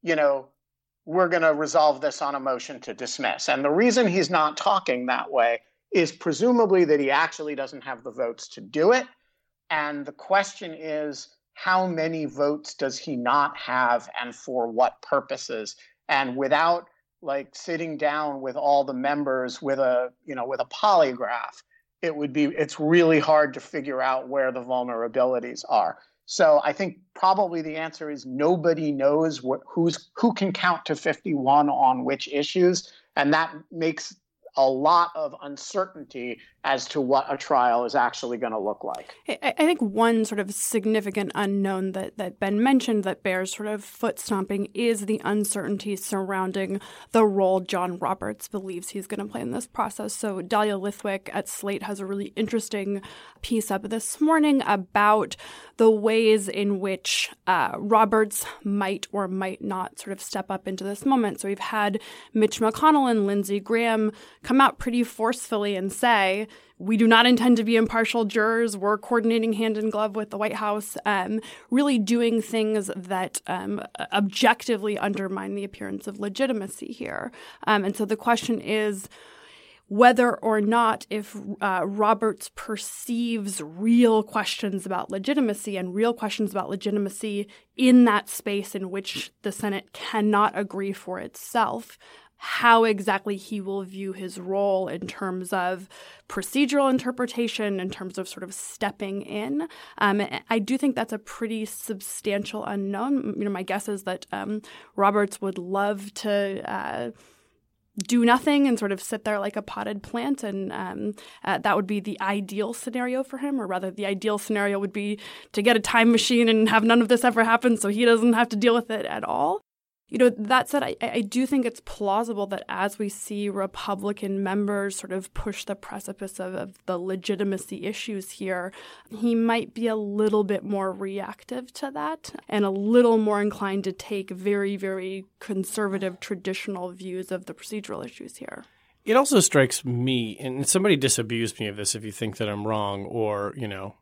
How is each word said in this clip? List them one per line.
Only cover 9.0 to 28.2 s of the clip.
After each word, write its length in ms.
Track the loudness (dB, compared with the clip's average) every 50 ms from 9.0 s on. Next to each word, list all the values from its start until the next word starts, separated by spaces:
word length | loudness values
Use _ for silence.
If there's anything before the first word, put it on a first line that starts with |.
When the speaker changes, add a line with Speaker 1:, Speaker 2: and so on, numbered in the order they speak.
| 2 -4 _ _ _ _ _ _ _ _ _ _ _ _
Speaker 1:
And 340 | -4 -4 -4 -4 -6 -8 -10
the 80 | -12 -14
question 600 | _ -4 0 2 2 2 0 -6 -12 -12 -12 -12
is, 540 | -10 -8 -6 -4 -4 -4 -6 -8 -10 -16 _ _ _ _ _ _
how 320 | -6 0 2 2 2 2
many 380 | 0 0 -2 -2 -2 -2 -4 -6
votes 500 | -6 -2 0 0 0 0 -2 -6 -14 -8
does 240 | _ -4 -4 -4 -6
he 180 | -8 -6 -6
not 400 | -2 0 2 2 2 2 0 -2
have 520 | -8 -8 -4 0 0 2 2 2 0 0 -6 -10 -10
and 140 | -10 -10 -12
for 340 | -14 -12 -6 -4 -4 -4 -2
what 340 | 2 2 2 2 2 _ -6
purposes? 760 | -2 -2 -2 -2 -2 -8 -8 -8 -8 -8 -8 -8 -10 -14 _ -20 _ _ _ _ 0
And 280 | 0 0 0 -2 -2
without, 520 | -2 0 2 2 4 4 4 2 2 -2 _ _ _ _ _ _ _
like, 340 | -6 -4 -4 -4 -4 _ _
sitting 420 | -16 -8 -6 -6 -4 -4 -6 -6
down 440 | -2 0 0 0 0 -2 -4 -4 -6
with 140 | -6 -6 -6
all 300 | -2 2 4 4 4 4
the 100 | 0 -2
members 680 | -2 -2 -2 0 0 0 0 0 -2 -2 -4 -6 -6
with 180 | -4 -2 0 2
a, 340 | 2 2 2 2 0 -2 _ _ _
you 100 | -12 -8
know, 120 | -8 -6
with 140 | -6 -4 -4
a 60 | -4
polygraph, 960 | -6 -4 0 4 6 6 6 6 4 2 -2 -4 -4 -4 -4 -6 -8 -12 -16 -20 _ _ _ _ _ _ _
it 140 | -4 -4 -2
would 180 | -2 -4 -2 0
be, 120 | 2 2
it's 340 | 2 2 0 -2 -2 -2 -2
really 400 | 2 4 6 6 8 8 6 4
hard 360 | 6 6 6 6 6 4 0
to 60 | -8
figure 400 | -14 -8 -8 -8 -6 -4 -4 -2
out 280 | 0 0 0 -2 -2 -2
where 240 | -2 0 0 0 -2
the 100 | -4 -4
vulnerabilities 1000 | -2 -2 -2 -2 -2 -4 -4 -4 -2 0 2 2 2 2 -2 -4 -6 -12 -12 -4 0
are. 300 | 2 2 2 2 -4 -8 _ _ _ _ _
So 360 | -12 0 4 6 8 8 6 6
I 80 | 2 -2
think 280 | -2 -4 -6 -6 _ _ _ _
probably 480 | 2 4 4 4 4 2 0 0 -4 -6
the 140 | -6 -6
answer 340 | -6 -6 -8 -8 -10 -10 -10
is 140 | -10 -10